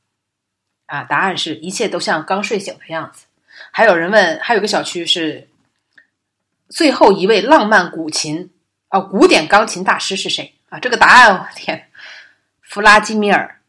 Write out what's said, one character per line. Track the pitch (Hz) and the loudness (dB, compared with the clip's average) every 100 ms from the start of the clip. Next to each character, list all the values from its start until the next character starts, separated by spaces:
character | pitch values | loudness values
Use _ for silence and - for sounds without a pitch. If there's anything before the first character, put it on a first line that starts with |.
| _ _ _ _ _ _ _ _ - | _ _ _ _ _ _ _ _ -14
啊， | 147 | -12
答 | 123 147 | -6 -4
案 | 190 165 | -4 -4
是 | 165 147 | -8 -10
一 | 170 | -10
切 | 190 202 | -6 -6
都 | 175 | -6
像 | - 165 156 | -4 -4 -4
刚 | 190 | -6
睡 | 202 202 | -4 -8
醒 | 185 - | -8 -16
的 | - | -12
样 | 160 143 | -12 -12
子。 | - _ _ _ - - | -18 _ _ _ -20 -8
还 | - | 0
有 | 220 170 | 2 2
人 | 170 | 2
问， | 214 175 156 | 2 2 -2
还 | - | -2
有 | 220 | -2
个 | 202 | -2
小 | 175 | -4
区 | 147 180 | -6 -8
是 | 165 175 156 131 - _ _ _ _ _ _ _ _ _ _ _ _ | -6 -4 -4 -8 -16 _ _ _ _ _ _ _ _ _ _ _ _
最 | - 311 | -2 0
后 | 247 240 | 4 4
一 | 190 190 | 4 2
位 | 214 | 2
浪 | 226 302 214 | 4 2 4
漫 | 208 170 | 0 0
古 | 165 156 | -8 -8
琴， | - 156 156 180 _ _ _ _ | -8 -6 -8 -12 _ _ _ _
啊， | 190 | -4
古 | 185 196 349 | -2 2 4
典 | 214 156 | 2 2
钢 | 202 220 | 0 0
琴 | 175 | -4
大 | 190 - | -4 -4
师 | - | -4
是 | 190 180 | -8 -8
谁？ | - - _ _ | -8 -10 _ _
啊， | 156 | -10
这 | 247 | -4
个 | 214 | 2
答 | 165 | 6
案， | 233 233 180 | 8 8 4
我 | - - | -4 -14
天， | - 156 _ _ - - - _ _ _ | -12 -12 _ _ -20 -20 -20 _ _ _
弗 | - 202 | -16 0
拉 | 214 214 | 4 4
基 | 208 214 | 2 -2
米 | 208 | 0
尔· | 160 - - | 0 -2 -14